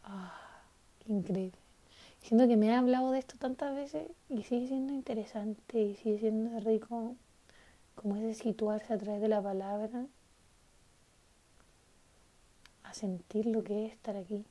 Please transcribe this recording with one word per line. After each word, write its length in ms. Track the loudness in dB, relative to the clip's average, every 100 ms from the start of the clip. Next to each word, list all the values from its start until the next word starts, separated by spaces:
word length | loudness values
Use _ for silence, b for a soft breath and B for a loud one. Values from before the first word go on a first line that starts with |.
Ah, 300 | -12 -12 -12 -14 B B B _ _ _
qué 140 | -4
increíble. 440 | -2 0 -4 -4 -10 -20 _ B B B B
Siento 260 | 4 8 10
que 100 | 8
me 100 | 6
he 60 |
hablado 380 | 6 4 4 2
de 80 | 0
esto 160 | -2 -6
tantas 380 | -6 -4 -4 -4
veces 340 | -4 -6 -8 -14 _
y 140 | -6
sigue 240 | -2 -2 0
siendo 260 | -2 -2
interesante 880 | -4 -4 -4 -4 -6 -6 -8 -4 0
y 140 | 0 0
sigue 240 | 0 2
siendo 380 | 2 0 -2 -2
rico 540 | 2 2 2 -6 -6 -10 _ _ _ b b b b -8
como 200 | -4 -2
ese 180 | -2
situarse 600 | -2 -4 -2 0 -2 -2
a 40 | -4
través 240 | -2 -2
de 60 | 2
la 140 | 2
palabra 680 | 0 -4 -4 -4 -4 -6 -8 _ _ _ _ _ _ _ -20 _ _ _ _ _ _ -20 -20 _ _ _ _ _ _ _ _ _ -20 _
a 100 | -16
sentir 520 | -8 -6 -6 -4 -2 0
lo 180 | 0
que 220 | 0 -4 -4
es 80 |
estar 220 | -8 -8 -8
aquí 300 | -6 -8 -8